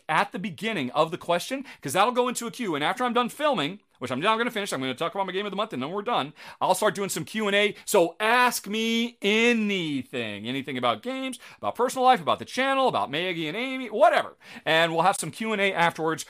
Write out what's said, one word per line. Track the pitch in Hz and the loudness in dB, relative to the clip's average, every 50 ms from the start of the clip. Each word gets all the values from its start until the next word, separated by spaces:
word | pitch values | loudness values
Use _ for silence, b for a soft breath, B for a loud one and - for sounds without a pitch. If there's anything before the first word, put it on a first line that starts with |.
| - - | -6 0
at | 156 170 202 - | 0 0 0 0
the | - 202 | -4 -6
beginning | 180 214 160 - 190 226 220 170 131 123 | -8 -8 -8 -6 -6 -4 -4 -4 -4 -2
of | - 143 160 165 | 0 0 0 0
the | 160 | -2
question, | - - - 170 175 - - 262 277 262 B B B | -4 -2 0 0 0 0 -4 -6 -8 -8 B B B
'cause | - 143 120 | -8 0 2
that'll | 180 208 247 | 4 4 4
go | 240 247 247 | 2 2 0
into | 247 240 - 233 | 0 -2 -4 -6
a | 226 | -8
queue. | - - 240 190 156 | -6 -4 -4 -2 -2
And | 139 147 | 0 0
after | 165 190 - 254 | 0 0 0 -2
I'm | 247 226 | 0 0
done | 247 247 226 | 0 0 0
filming, | - - 294 302 262 180 139 151 196 - _ _ _ _ | -2 0 0 2 2 2 0 -2 -4 -8 _ _ _ _
which | 131 120 | -6 -4
I'm | 127 127 | -4 0
now | 165 214 220 | 2 2 2
gonna | 220 233 240 | 2 0 -2
finish, | - 214 202 - | -2 -4 -4 -4
I'm | 180 135 | -4 -4
gonna | 131 131 127 | -4 -4 -4
talk | - 160 165 - | -2 -4 -4 -2
about | 196 190 | -4 -4
my | 185 180 | -4 -4
game | 190 208 | -4 -6
of | 208 | -4
the | 190 | -4
month, | 196 220 214 175 | -4 -4 -4 -4
and | 127 127 | -6 -6
then | 151 | -6
we're | 185 208 | -6 -6
done. | 202 240 240 170 131 151 B B B B B B | -4 -2 -2 -2 -2 -4 B B B B B B
I'll | 131 160 185 | 2 2 4
start | - 220 214 160 | 4 2 2 2
doing | 190 202 185 | 0 -2 -4
some | - 180 147 | -4 -6 -6
Q | - - 220 214 | -6 -4 -2 0
and | 202 196 | 2 2
A. | 202 208 208 B B B | 2 2 2 B B B
So | - - 196 170 170 - | 2 4 4 4 4 2
ask | - 214 220 233 247 247 240 240 - - | 0 2 4 4 6 4 4 2 -2 -4
me | 196 208 220 226 226 226 233 233 240 - _ | -4 -4 -2 0 0 0 0 0 -2 -4 _
anything, | - 196 214 220 233 240 240 220 214 208 202 185 170 156 143 131 123 - - 123 113 107 104 101 107 | 0 2 4 4 4 4 4 2 2 0 0 0 -2 -2 -2 -4 -4 -4 -6 -6 -4 -4 -6 -6 -6
anything | 117 131 139 131 151 135 | -6 -6 -6 -6 -6 -4
about | 127 123 120 113 107 - | 0 0 0 0 0 -4
games, | 240 262 262 262 262 240 B B B B | -6 -6 -6 -6 -8 -10 B B B B
about | B - 104 - | B -6 -4 0
personal | - 240 262 - 262 247 | 0 0 0 2 4 6
life, | 254 254 202 | 6 6 6
about | 151 127 110 104 | 4 0 0 0
the | 113 | -2
channel, | - - 247 262 269 269 269 269 | -6 -4 -2 0 0 2 2 2
about | 240 - 107 101 107 | 2 2 0 0 -2
Maggie | 139 156 180 185 170 165 160 151 | -2 -4 -4 -4 -4 -4 -4 -6
and | 160 | -6
Amy, | 220 254 269 262 262 254 220 | -6 -6 -6 -6 -8 -8 -6
whatever. | 214 220 302 349 294 214 113 90 - B B B B B B | 2 4 4 6 6 4 0 -2 -8 B B B B B B
And | 151 160 160 170 165 160 | 2 4 4 4 4 2
we'll | 165 | 2
have | 165 190 190 | 2 2 2
some | - - 160 | 0 -4 -8
Q | - - 220 220 | -8 -6 -6 -4
and | 214 196 | -2 0
A | 202 196 185 | 0 0 2
afterwards, | 165 170 170 - - 156 160 160 147 B B | 2 2 2 2 0 -2 -2 -2 -4 B B